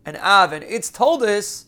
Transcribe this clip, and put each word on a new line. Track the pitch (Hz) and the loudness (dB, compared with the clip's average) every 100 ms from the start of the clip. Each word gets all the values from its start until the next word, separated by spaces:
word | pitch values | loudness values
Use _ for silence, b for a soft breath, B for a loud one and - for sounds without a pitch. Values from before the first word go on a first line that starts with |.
| 151 | -16
an | 151 | -6
Av | 185 196 170 | 2 4 4
and | 156 - | 0 -8
it's | 226 - | -8 -6
Toldos, | - 262 320 220 208 202 - | 0 0 2 0 -2 -4 -12